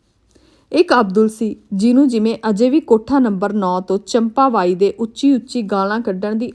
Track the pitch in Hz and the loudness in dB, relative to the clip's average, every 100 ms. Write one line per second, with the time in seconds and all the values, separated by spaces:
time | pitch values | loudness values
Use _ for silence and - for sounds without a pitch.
0 | _ _ _ _ _ _ - 302 339 254 | _ _ _ _ _ _ -2 0 2 2
1 | 196 196 220 220 220 - - 190 233 247 | 2 2 0 0 -6 -8 -8 -2 2 4
2 | 285 226 220 226 220 196 254 302 - 220 | 2 2 -2 -2 -2 0 2 2 2 0
3 | 226 277 240 190 202 208 185 180 190 196 | 2 0 0 0 -2 -2 -2 -2 -2 -4
4 | - 233 226 247 269 220 180 185 196 - | -2 -2 -2 0 0 2 0 0 -2 -2
5 | 226 - 277 254 - 247 196 202 196 220 | -8 -2 0 0 -2 -8 -4 -2 -2 -2
6 | 226 185 208 220 240 | -4 -4 -4 -4 -6